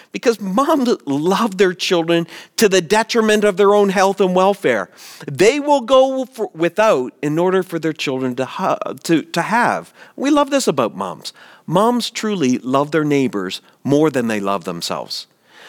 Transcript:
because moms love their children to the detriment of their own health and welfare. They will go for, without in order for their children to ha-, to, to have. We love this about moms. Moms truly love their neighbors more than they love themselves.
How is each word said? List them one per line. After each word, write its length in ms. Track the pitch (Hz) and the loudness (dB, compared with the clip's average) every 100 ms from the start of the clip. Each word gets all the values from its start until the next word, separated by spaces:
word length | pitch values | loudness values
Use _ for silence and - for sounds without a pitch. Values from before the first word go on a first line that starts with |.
| - | -14
because 300 | 202 262 226 | -4 -2 -2
moms 480 | 196 190 285 320 247 214 - | -2 0 2 2 0 -2 -2
love 540 | 139 160 190 226 190 | -2 0 0 0 0
their 160 | 190 180 | 0 0
children 500 | - 180 165 170 165 - - - | -2 -2 0 0 -2 -10 -12 0
to 120 | 220 | 2
the 140 | 185 | 2
detriment 640 | 165 214 226 240 220 214 | 2 0 0 0 2 2
of 120 | 208 190 | 2 2
their 180 | 202 208 | 4 4
own 140 | 202 | 4
health 300 | 190 190 190 | 2 2 2
and 160 | 190 180 | 0 2
welfare. 540 | 185 202 151 113 90 - - - - | 2 2 0 -2 -4 -12 -20 -16 -8
They 280 | 139 196 285 | 2 2 2
will 220 | 285 285 | 2 0
go 440 | 226 262 262 262 254 | 4 4 4 0 -6
for, 240 | - 208 156 | -8 -8 -2
without 580 | 170 170 220 165 127 - | -2 2 2 2 -2 -6
in 160 | 147 151 | -4 0
order 240 | 185 190 | 0 0
for 160 | 185 170 | -2 -4
their 160 | 160 | -6
children 420 | 151 - 131 131 123 | -6 -4 -4 -4 -4
to 80 | 131 | -8
ha-, 340 | - 190 - - 127 | -4 -4 -4 -6 -8
to, 180 | - 151 | -2 -2
to 200 | - - | -2 -6
have. 500 | 156 220 208 95 85 _ - - | -2 0 0 -2 -6 _ -20 -6
We 160 | 262 | 0
love 180 | 294 285 | 2 2
this 180 | 277 - | 0 0
about 280 | 143 113 92 | 0 -2 -4
moms. 380 | 95 73 - - - - - | -10 -10 -16 -20 -20 -20 -4
Moms 420 | 160 220 240 - | 0 2 0 -4
truly 480 | - 220 202 131 127 | -6 -6 -2 0 0
love 320 | 123 135 147 | 0 -2 0
their 160 | 160 151 | -2 0
neighbors 560 | 143 127 101 92 - _ _ | 0 0 -2 -8 -10 _ _
more 260 | - 143 156 | -2 2 2
than 180 | 135 117 | 0 -2
they 120 | 107 | -2
love 240 | 98 98 | -2 -4
themselves. 640 | 87 87 - 80 60 - - _ _ - | -4 -8 -6 -8 -8 -12 -14 _ _ -20